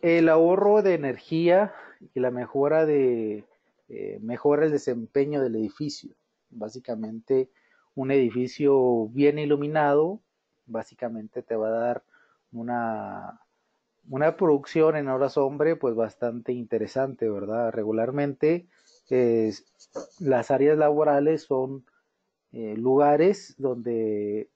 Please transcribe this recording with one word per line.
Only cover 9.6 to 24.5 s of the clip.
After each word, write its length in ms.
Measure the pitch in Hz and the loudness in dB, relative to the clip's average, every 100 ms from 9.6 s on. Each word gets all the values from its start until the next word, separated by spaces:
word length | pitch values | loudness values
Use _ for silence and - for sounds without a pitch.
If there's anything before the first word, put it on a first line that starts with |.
| 147 156 147 143 160 214 _ _ _ _ _ | 0 0 2 2 0 -4 _ _ _ _ _
básicamente 800 | 113 110 _ 120 113 110 - | -10 -10 _ -10 -10 -12 -14
te 140 | 120 113 | -6 -4
va 100 | 110 | -2
a 40 | |
dar 320 | 113 117 120 _ _ _ _ _ | -2 -2 -4 _ _ _ _ _
una, 880 | 117 117 120 117 110 104 95 98 - _ _ _ _ _ _ - | -12 -6 -4 -4 -6 -8 -12 -14 -18 _ _ _ _ _ _ -10
una 300 | 135 151 160 | -2 -2 2
producción 580 | 180 143 139 165 156 156 | 2 2 0 2 2 2
en 140 | 143 | -2
horas 280 | 131 135 151 | -2 0 0
hombre, 380 | 139 143 151 165 | -2 0 -2 0
pues, 180 | 131 | -2
bastante 600 | 113 113 - 120 117 113 | -2 -4 -4 -6 -6 -8
interesante, 760 | 123 117 113 107 135 135 131 113 | -8 -4 -4 -4 -4 -4 -2 -4
¿verdad? 420 | 101 101 113 117 | -4 -6 -4 -4
Regularmente, 960 | 113 107 110 117 139 143 135 151 170 175 _ _ _ _ | -4 -2 -2 -2 -2 -4 0 0 0 -4 _ _ _ _
eh, 420 | 127 123 113 110 98 _ _ _ - - _ | 2 2 2 0 -2 _ _ _ -16 -16 _
las 320 | 156 127 113 | -2 0 0
áreas 260 | 135 143 151 | 2 4 4
laborales 680 | 151 147 151 143 147 160 | 2 2 2 2 2 0
son, 400 | - 135 131 135 131 _ _ _ _ _ _ | -2 -4 -2 -8 _ _ _ _ _ _ _
eh, 220 | 120 110 110 | -14 -10 -4
lugares 800 | 120 135 143 147 175 208 - _ | 0 4 4 4 4 2 -6 _
donde 920 | 135 123 117 117 110 107 104 104 104 | -6 -4 -4 -4 -2 -2 -4 -6 -8